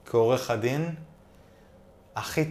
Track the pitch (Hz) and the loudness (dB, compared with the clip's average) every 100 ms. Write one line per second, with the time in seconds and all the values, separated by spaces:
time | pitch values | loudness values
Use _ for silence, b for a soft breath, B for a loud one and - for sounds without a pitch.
0 | - 117 113 127 - 113 120 143 170 156 | -2 2 4 2 0 -2 0 0 -4 -6
1 | - - b b b b b b b - | -14 -20 b b b b b b b -20
2 | - - - - 156 | -12 -10 -4 -2 0